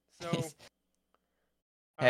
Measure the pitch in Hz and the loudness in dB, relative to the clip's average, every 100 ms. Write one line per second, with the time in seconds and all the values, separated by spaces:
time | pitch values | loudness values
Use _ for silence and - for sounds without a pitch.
0 | _ - 170 170 160 - - _ _ _ | _ -14 -6 -4 -4 -10 -20 _ _ _
1 | _ _ _ _ _ _ _ _ _ - | _ _ _ _ _ _ _ _ _ 4
2 | 127 | 6